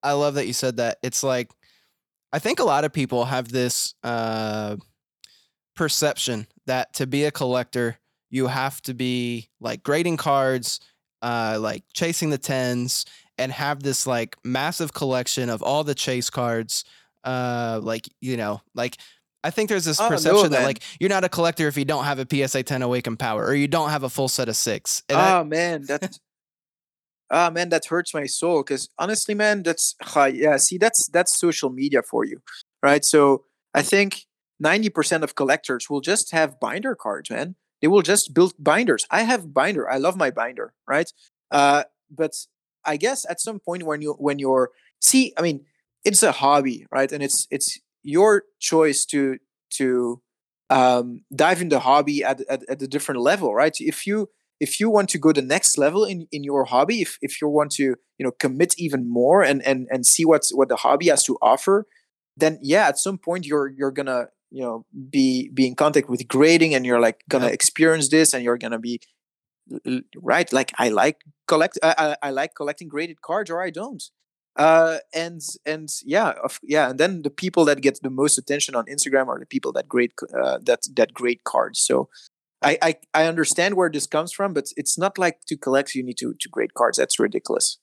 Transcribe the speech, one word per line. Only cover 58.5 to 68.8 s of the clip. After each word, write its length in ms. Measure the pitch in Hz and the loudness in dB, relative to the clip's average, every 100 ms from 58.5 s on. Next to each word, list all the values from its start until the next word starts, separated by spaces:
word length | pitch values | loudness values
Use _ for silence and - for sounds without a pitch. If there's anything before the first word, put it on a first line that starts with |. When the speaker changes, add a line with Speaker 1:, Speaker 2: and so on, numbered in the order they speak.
| 131 175 - | 0 -2 -2
Speaker 2:
even 300 | 170 139 120 | -2 -4 -2
more 340 | 120 127 185 | 2 4 6
and, 180 | 156 139 123 | 4 2 0
and, 220 | 131 127 | -2 -2
and 160 | 131 123 | 0 2
see 180 | - | 4
what's, 300 | 165 156 - | 6 4 4
what 140 | 131 131 | 2 2
the 80 | 120 | 2
hobby 300 | - 139 170 | 2 4 4
has 160 | 139 | 2
to 120 | - 120 | 2 2
offer, 440 | 110 131 - 196 214 _ _ _ _ - | 4 4 4 2 0 _ _ _ _ 0
then 220 | 156 156 | 0 0
yeah, 260 | 139 175 180 | 2 4 4
at 100 | 139 | 2
some 200 | 190 190 | -4 -6
point 260 | - 180 151 | -6 -6 -2
you're, 220 | 147 139 | -2 -2
you're 220 | 135 139 | -2 -4
gonna, 340 | 135 139 127 120 _ _ | -4 -4 -4 -4 _ _
you 120 | 131 | -8
know, 220 | 123 113 - 139 131 | -6 -8 -12 -18 -6
be, 400 | 139 131 127 131 | 0 2 0 -4
be 120 | 131 131 | 0 0
in 80 | |
contact 360 | 127 151 147 - | 2 2 2 0
with 160 | 123 120 | -6 -2
grading, 460 | 131 156 165 165 | 4 6 6 4
and 100 | 139 | 2
you're, 160 | 127 120 | 2 4
like, 220 | 117 - _ | 4 0 _
gonna 180 | 135 123 | 0 0
Speaker 1:
Yep. 80 | |
Speaker 2:
experience 540 | 101 - - 160 160 135 | 0 -2 2 4 4 4
this, 240 | 156 160 | 4 4
and 100 | 131 | 2
you're 140 | 120 120 | 0 -2
gonna 200 | 113 | -2
be 220 | 117 | -6